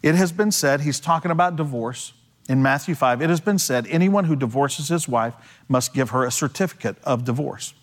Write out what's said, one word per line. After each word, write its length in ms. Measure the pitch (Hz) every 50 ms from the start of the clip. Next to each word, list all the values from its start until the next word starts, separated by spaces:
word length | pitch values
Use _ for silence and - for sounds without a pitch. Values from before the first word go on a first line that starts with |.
"It 140 | - 151 160
has 160 | 180 190 175
been 200 | 165 180 208 214
said," 300 | 196 - - 139 139 143
he's 180 | 147 147 131 -
talking 320 | - 165 165 160 - 175
about 240 | 170 165 180 180 170
divorce 580 | 156 160 147 131 120 113 - 127 - - - _ _ _ _ _ _ _
in 140 | - 131 131
Matthew 340 | 135 135 135 143 - - 160
five, 260 | - 139 127 123 120
"it 80 | 151 165
has 120 | 175 160
been 180 | - 208 202 185
said, 260 | - - 131 123 113
anyone 380 | - 151 170 180 196 196 202 185
who 100 | 160 156
divorces 520 | 135 131 117 113 135 143 180 - - 151
his 200 | 143 170 170 -
wife 280 | - 120 117 113 117 117 - - - - _ _
must 260 | - 131 127 120 - -
give 160 | - 131 113
her 160 | - 127 131
a 60 | 123
certificate 680 | - - - 139 - - 196 180 - - - 156 - - -
of 200 | 143 131 120 120
divorce. 500 | 127 117 135 147 139 - - - - - _